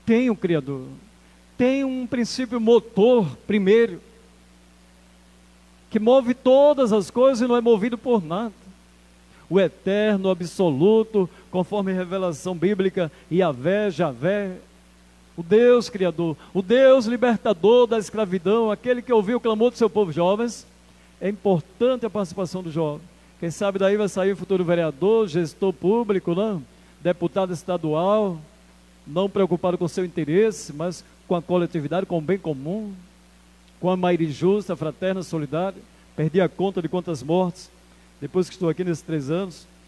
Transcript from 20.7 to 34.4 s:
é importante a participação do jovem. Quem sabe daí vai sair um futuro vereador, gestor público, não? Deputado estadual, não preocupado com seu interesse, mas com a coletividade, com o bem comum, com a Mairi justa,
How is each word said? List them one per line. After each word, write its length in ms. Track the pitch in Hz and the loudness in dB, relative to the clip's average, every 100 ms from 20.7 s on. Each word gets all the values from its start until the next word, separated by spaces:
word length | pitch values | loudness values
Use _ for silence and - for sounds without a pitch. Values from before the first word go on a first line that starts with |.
| _ _ - _ - | _ _ -20 _ -8
é 80 | 180 | -8
importante 760 | 208 202 175 - - 247 254 226 | -4 0 0 -2 -2 -2 0 -4
a 40 | |
participação 520 | 202 185 185 180 185 | -6 -6 -6 -8 -8
do 80 | 175 | -8
jovem. 300 | 151 156 147 175 - _ - | -4 -4 -6 -16 -20 _ -12
Quem 120 | 170 | -10
sabe 280 | 156 202 196 | -4 -4 0
daí 180 | 190 208 | 0 0
vai 120 | 208 | -2
sair 240 | 190 190 | -2 -2
um 40 | 180 | -2
futuro 280 | 180 190 | -4 -2
vereador, 600 | 170 175 160 135 185 226 208 | 0 0 0 0 2 2 0
gestor 440 | 160 165 - 190 | -2 -4 -2 -4
público, 600 | 180 175 226 214 190 170 | -2 0 0 0 -2 -2
não? 280 | 170 220 185 123 - - - | -2 -2 -4 -10 -20 -20 -6
Deputado 520 | 175 175 170 202 190 | -4 -2 -2 -2 -4
estadual, 840 | 175 - 180 160 151 185 214 202 165 151 _ _ _ _ _ - | -6 -6 -4 -2 0 0 0 0 -6 -14 _ _ _ _ _ -8
não 220 | 156 196 | -4 -2
preocupado 480 | 202 185 175 180 175 | 0 0 0 -2 -2
com 120 | 170 | -4
seu 160 | - | -4
interesse, 680 | 180 175 147 170 220 196 - | -6 -4 0 2 2 -2 -12
mas 320 | 147 170 170 - _ - | -8 -8 -10 -18 _ -4
com 80 | |
a 80 | 175 | -4
coletividade, 640 | 156 180 170 170 147 170 190 | 0 -2 -2 -4 -4 -4 -4
com 120 | 175 | -4
o 20 | |
bem 180 | 151 196 | -2 -4
comum, 540 | 170 135 143 208 214 185 180 _ _ _ _ _ _ - | -4 -8 -6 -8 -10 -14 -20 _ _ _ _ _ _ -6
com 100 | 180 | -4
a 60 | 185 | 0
Mairi 340 | 180 175 160 | 0 0 -2
justa, 460 | 127 | -2